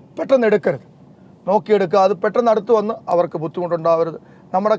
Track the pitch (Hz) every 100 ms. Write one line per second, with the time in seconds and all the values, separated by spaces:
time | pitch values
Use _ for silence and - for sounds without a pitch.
0 | - - 320 269 226 202 - 143 - -
1 | - - - - - 208 - 208 190 202
2 | 190 185 208 247 240 220 180 226 208 220
3 | - 175 165 170 156 185 175 165 160 165
4 | 165 156 - - - 185 208